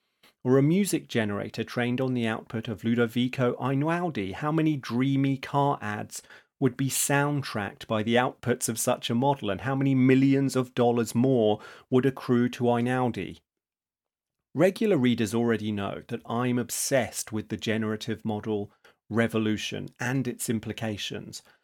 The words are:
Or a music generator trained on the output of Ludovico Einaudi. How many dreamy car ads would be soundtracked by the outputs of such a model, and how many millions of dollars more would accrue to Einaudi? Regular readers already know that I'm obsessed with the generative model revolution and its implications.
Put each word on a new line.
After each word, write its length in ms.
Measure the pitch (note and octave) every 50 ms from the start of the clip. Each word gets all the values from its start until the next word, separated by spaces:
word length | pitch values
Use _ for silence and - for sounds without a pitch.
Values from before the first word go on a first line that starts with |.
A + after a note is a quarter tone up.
| _ _ _ _ _ - _ _ _
Or 140 | B2 B2+ C3+
a 60 | C3+
music 440 | D3 E3 G3 G#3 F3+ - D#3 - -
generator 560 | - A#2+ A2 G#2 G2+ G2+ G2+ G#2 - - A2+
trained 380 | - - B2 A#2+ B2 B2 B2+
on 140 | C3 C3 B2+
the 100 | B2 A#2
output 420 | A2 A2 - - - - A2+ A2 -
of 160 | A2 F#2+ -
Ludovico 720 | A2+ A#2 A#2 A#2+ A2+ A2+ A#2+ B2 B2+ B2+ - B2+ B2 A#2+ -
Einaudi. 760 | A#2+ B2+ C#3 C3+ C#3+ D#3+ E3 F3 F3 F3 C#3 A#2 G2 F#2 F#2+
How 180 | - - D3+
many 240 | D#3+ D#3+ D#3 D#3 D#3
dreamy 640 | C#3 - - A2+ A#2+ C3 C#3 C#3 C3+ C#3 C#3 C#3 C3+
car 400 | - - - C#3+ C#3+ C#3+ C#3 -
ads 420 | G#2+ G#2 G#2 G#2+ A2 G#2 - - - _ - - _ _ _ _
would 160 | C#3 C3 B2+
be 140 | - C#3+ C3
soundtracked 960 | - - - - C#3+ C#3+ C#3+ D3 D3 C#3+ C3 - - A2 G2+ G2 - - -
by 160 | - A2+ A2
the 140 | G#2+ A2+ A#2
outputs 540 | A#2+ B2 - - - - B2 A#2+ - - -
of 100 | A#2 A2
such 320 | - - A#2+ - - -
a 40 | A#2+
model, 360 | A#2 C3 C#3+ C#3+ - - G#2
and 100 | F#2+ F#2
how 140 | F#2+ C3 C3+
many 180 | C3+ C#3 C#3 C3+
millions 600 | C3 B2+ C3 C3 C3 C3+ C#3 C3+ C3+ C#3 C3+ -
of 180 | C3 B2+ B2+ -
dollars 400 | - A#2+ B2 A#2+ A#2+ A#2 A2+ -
more 460 | A#2 A#2+ C3+ C3+ A#2+ A2 G#2 G#2 G#2+ - - - - - _
would 160 | C3 B2+ B2+ C#3
accrue 420 | C3+ - - - B2 A#2+ A#2+ B2
to 140 | A#2+ - B2
Einaudi? 720 | A#2+ A#2+ A#2+ A#2+ B2 B2+ B2+ B2+ A#2+ G#2+ G#2 F2 - F2+ - _ _ _ _ _ _ _ _ _ _ _ _ _ _ _ _ _ _ _ _ _ _ _
Regular 420 | B2+ E3 G3 F#3+ - A3+ G#3+ F#3+ D3+
readers 380 | B2 B2+ A#2+ G#2+ A2+ G2 G#2+
already 360 | A#2 A#2+ A#2 A2+ G#2 G#2+ G#2+
know 300 | G#2 G2+ G2 G2 - - - -
that 140 | A#2 A2+ -
I'm 320 | - A2+ A#2 B2 B2 B2 B2
obsessed 720 | A#2 A#2 - - - - C#3+ C3 A2+ G2 - - - -
with 180 | A2 G#2+ G#2 -
the 80 | A2 G2
generative 680 | - A#2 G#2+ A2 A2 G#2+ A2 G#2+ - - A2 - -
model 460 | A2 G#2+ G#2+ G#2 A2+ G#2+ G2+ G2+ - _ _ _ - _ _ _ _
revolution 800 | G#2 A2+ A#2 A2 - A2+ A2 G#2+ G#2+ G#2 - - A2+ G2+ G2 F#2+ - _
and 280 | B2 A#2+ C3 C#3 B2 B2
its 220 | A#2 - - -
implications. 920 | A#2 A2 - A2+ G#2 - A2+ A2 G#2+ G2+ - - - G#2 G#2 G#2 - - - _ _ _